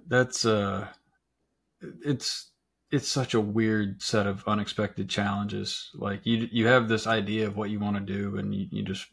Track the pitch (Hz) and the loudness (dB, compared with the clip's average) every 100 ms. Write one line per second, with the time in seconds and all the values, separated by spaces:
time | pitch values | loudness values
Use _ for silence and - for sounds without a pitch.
0 | - 127 123 - 117 107 101 98 101 - | 2 2 2 2 2 4 2 -2 -6 -14
1 | _ _ _ _ _ _ _ _ 156 160 | _ _ _ _ _ _ _ _ -16 -6
2 | 147 131 - - - _ _ _ _ 143 | -2 -2 -4 -6 -10 _ _ _ _ -2
3 | - 139 123 113 104 107 110 107 101 95 | 0 -2 2 2 2 2 2 2 0 -4
4 | - 110 101 98 - 107 104 - 101 - | 0 2 2 -2 -2 0 -2 -2 -2 -4
5 | 98 - 101 101 104 104 98 - - - | -4 -2 0 -2 -2 -4 -6 -8 -10 -8
6 | 104 101 113 113 117 117 113 127 113 110 | -6 -2 0 0 0 4 6 6 6 2
7 | 113 113 101 107 107 98 104 104 104 101 | 2 0 0 0 -2 -2 -4 -2 0 -2
8 | 98 98 101 101 101 101 98 104 101 95 | -2 -4 -2 -4 -2 -4 -4 -4 -4 -6
9 | - | -10